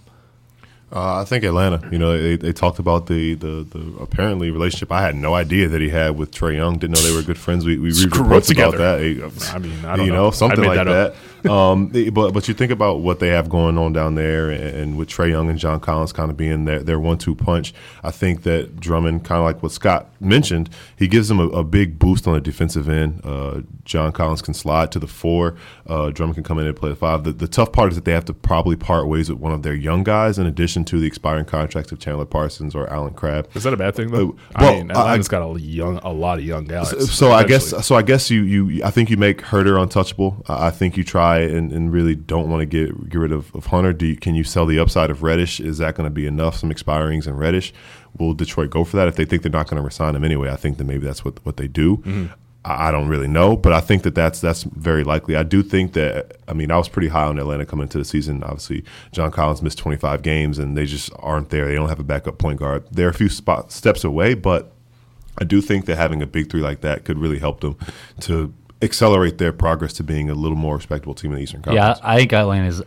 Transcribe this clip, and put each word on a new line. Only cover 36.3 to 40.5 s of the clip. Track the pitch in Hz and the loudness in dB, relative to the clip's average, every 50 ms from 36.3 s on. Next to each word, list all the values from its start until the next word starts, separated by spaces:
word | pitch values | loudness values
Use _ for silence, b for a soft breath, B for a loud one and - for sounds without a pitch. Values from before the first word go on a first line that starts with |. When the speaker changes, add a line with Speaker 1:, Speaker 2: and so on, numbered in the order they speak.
| 87 80 | -2 -2
Speaker 2:
of | 73 | -4
young | 80 82 78 76 | -6 -6 -6 -6
guys. | 76 82 87 85 78 | -6 -6 -4 -4 -4
Speaker 1:
So, | - 135 | -2 -2
so | 131 - - - 147 127 | -2 0 2 4 6 8
I | 117 110 110 | 8 8 8
guess, | 101 131 131 - - | 6 6 4 4 0
Speaker 2:
Eventually. | - - | -4 -4
Speaker 1:
so | 117 - 135 | 0 4 4
I | 117 | 4
guess | 107 107 135 135 - - | 6 4 4 2 2 2
you, | 117 110 | 2 2
you, | 101 95 101 98 98 92 76 - - | 2 2 2 2 2 0 0 -2 -2
I | 104 | 0
think | - 120 113 107 | 2 2 2 4
you | 117 | 4
make | 101 104 101 98 - | 4 4 4 2 0
Huerter | - - 107 98 95 98 98 95 | -2 0 2 4 4 4 4 4
untouchable. | 92 90 - 101 92 - - - 98 95 98 104 - | 2 2 2 0 0 0 0 -2 -2 -2 -2 -4 -6
I, | - | -6